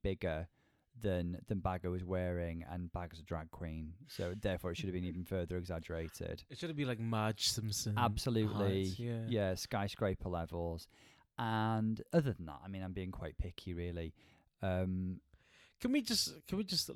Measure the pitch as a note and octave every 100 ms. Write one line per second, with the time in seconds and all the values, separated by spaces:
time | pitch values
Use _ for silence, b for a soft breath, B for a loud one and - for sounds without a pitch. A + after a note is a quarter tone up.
0 | G2 F2+ F2+ D#2 F2 _ _ _ _ A#2+
1 | G#2+ F2+ F2 F2 - G2+ F#2 F#2 F2+ F2+
2 | F2+ F#2 F2+ F2 E2+ E2 D2+ F2+ F2 F2+
3 | E2+ D#2+ D#2 E2 D#2+ - D#2+ D#2+ D#2 E2+
4 | - - F2+ G2+ G2+ F2+ F#2 F2 F#2+ F2+
5 | F2+ E2+ F2 F#2+ E2+ F2+ F2 E2 D#2+ E2
6 | E2 - E2 - - B2 E3+ D3 C3 A2+
7 | A2+ A2 G#2+ G#2+ - - A2 G2+ G#2+ G#2+
8 | A#2+ G#2 C3+ A2+ G#2+ G#2 G2 F#2+ F#2+ F#2+
9 | A#2+ A2+ A2+ A2+ F#2+ F2+ - G#2+ G2+ -
10 | G#2 F#2+ F#2 E2+ E2 E2+ E2+ E2+ - b
11 | b b b - A#2 A2 A2 A2 A2 A2
12 | - E3+ C#3 F#2+ D#2+ C#2 F#2+ G2 F#2 F#2
13 | F#2 F#2 D#2+ - F2+ - F#2 E2+ F2 E2+
14 | D#2+ b b b b _ F#2 F#2 F#2 F#2
15 | F#2 F2+ - b b b b b B3 C#4+
16 | A3+ G#3+ - D#3 - F#3+ G3 F3 -